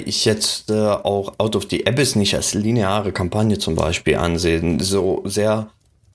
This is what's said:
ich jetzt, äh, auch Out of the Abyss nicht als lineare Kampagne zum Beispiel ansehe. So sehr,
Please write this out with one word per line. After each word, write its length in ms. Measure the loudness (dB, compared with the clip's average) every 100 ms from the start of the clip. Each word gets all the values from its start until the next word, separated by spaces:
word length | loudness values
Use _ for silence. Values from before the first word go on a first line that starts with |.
| -2
ich 180 | 0
jetzt, 460 | 0 0 -2 -4 -2
äh, 40 |
auch 600 | 0 2 0 0 -2 -2 -2
Out 180 | 0 0
of 100 | -2
the 160 | -2 0
Abyss 280 | 2 2
nicht 220 | 2 0 0
als 180 | -2
lineare 560 | -2 0 2 2 0 -2
Kampagne 460 | -2 -2 0 2 0
zum 160 | 0
Beispiel 420 | 0 0 0 0 2
ansehe. 640 | 0 0 0 2 0 0
So 420 | 0 0 0 -2 -2
sehr, 420 | -2 0 0 -4 _ _ _ _